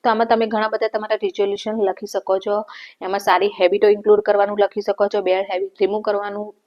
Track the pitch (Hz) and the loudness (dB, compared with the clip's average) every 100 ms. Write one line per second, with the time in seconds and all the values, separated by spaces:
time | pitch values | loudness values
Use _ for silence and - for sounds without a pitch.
0 | 247 220 233 226 220 214 214 220 220 220 | 0 0 2 0 0 -2 -2 -2 -2 -4
1 | 214 214 202 180 202 202 214 226 196 185 | -4 -2 -2 0 -2 -2 -4 0 -2 -2
2 | 208 196 - 190 202 208 208 - - _ | -6 -6 -2 -2 0 -2 -4 -16 -20 _
3 | 185 196 196 180 202 202 180 202 202 208 | -6 -2 0 2 0 2 2 4 4 4
4 | 208 208 214 202 202 208 196 214 202 196 | 4 4 4 2 2 2 0 0 -4 0
5 | 202 208 185 185 196 185 - _ 190 214 | 0 0 0 0 0 -4 -6 _ -2 0
6 | 214 202 202 202 208 _ | -2 -4 -4 -8 -10 _